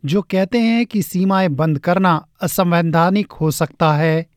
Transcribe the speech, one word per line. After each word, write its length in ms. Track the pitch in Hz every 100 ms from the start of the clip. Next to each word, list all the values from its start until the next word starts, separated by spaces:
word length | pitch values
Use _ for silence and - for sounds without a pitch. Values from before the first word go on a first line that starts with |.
| 139
जो 160 | 185
कहते 380 | 190 190 190 240
हैं 260 | 226 233 233
कि 160 | 214
सीमाएं 540 | 185 180 190 190 190 135
बंद 240 | 160 151
करना 460 | - 180 185 160 - _
असंवैधानिक 880 | 175 - 180 170 170 165 170 196 208
हो 200 | - 156
सकता 420 | 143 160 - 165
है। 320 | 147 160 160 165